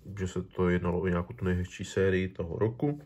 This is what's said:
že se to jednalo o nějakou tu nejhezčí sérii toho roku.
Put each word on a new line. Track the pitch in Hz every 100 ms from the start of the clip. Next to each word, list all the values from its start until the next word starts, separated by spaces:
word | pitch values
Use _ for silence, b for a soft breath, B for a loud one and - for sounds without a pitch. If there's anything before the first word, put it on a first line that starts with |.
| - 95
že | 92
se | 92
to | 90 - 90
jednalo | 90 87 87
o | 92
nějakou | 87 85
tu | -
nejhezčí | 95 90 90 -
sérii | 95 - 95 92 92
toho | - 87 87
roku. | 107 120 147 147